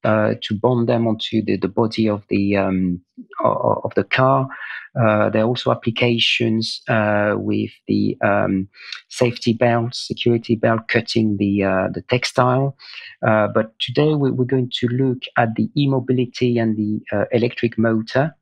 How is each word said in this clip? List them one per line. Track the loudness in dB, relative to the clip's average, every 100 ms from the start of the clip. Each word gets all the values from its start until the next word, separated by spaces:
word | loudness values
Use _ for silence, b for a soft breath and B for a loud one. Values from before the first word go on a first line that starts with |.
uh, | 2 2 2 -2
to | -4
bond | 0 2 2 2
them | 2 0
onto | -2 -2 -2
the, | -2 -2
the | -2
body | 0 -2 0 0
of | 0 -2
the, | 0 2 2
um, | 0 0 0 -4 _ -20 -16 -2
o-, | -2
o-, | 0 0 0 -2
of | -4
the |
car. | -2 2 2 2 -2 B B B B 0
Uh, | 2 4 2
there | 2
are | 0
also | 0 -2
applications, | -2 -2 0 0 2 0 0 0 0 -2 -8 -2
uh, | 0 2 2 2 0
with | -2 -2 -2 -8 -2
the, | 0 0 0
um, | 0 2 2 0 -2 B B B B
safety | 0 0 0 -2
belt, | 2 2 2 -2 -6
security | -10 -2 2 0 0 0
belt, | 2 0 0
cutting | -2 0 0 0 2
the, | 0 2
uh, | 2 0 0
the | -4 -2
textile. | -2 0 0 2 2 0 -4 B B B B 2
Uh, | 2 2
but | 0 -2 _
today | -4 0 2
we, | 2 0
we're | 0 0
going | 0 -2
to | -2 -2
look | 0 0 -2 -4 -2
at | 0 0
the | -2 0
e-mobility | 0 0 0 0 -2 0 0 2
and | 0 0
the, | -2 -4 -4
uh, | -4 0
electric | 0 0 -2 -4 0
motor | 0 0 0 -2 -2 -4